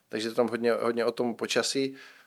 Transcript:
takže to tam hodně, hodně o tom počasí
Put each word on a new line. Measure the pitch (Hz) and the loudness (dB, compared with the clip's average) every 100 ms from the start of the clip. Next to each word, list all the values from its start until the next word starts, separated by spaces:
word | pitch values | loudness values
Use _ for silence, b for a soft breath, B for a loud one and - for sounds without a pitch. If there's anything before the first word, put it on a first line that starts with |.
| _ | _
takže | 110 113 | -6 -2
to | 117 | 0
tam | 113 | 0
hodně, | 113 117 | 2 2
hodně | 110 117 117 117 | 2 2 2 0
o | |
tom | - 120 113 | 0 -2 -2
počasí | 107 123 - 135 135 135 B B | -2 0 0 0 -2 -4 B B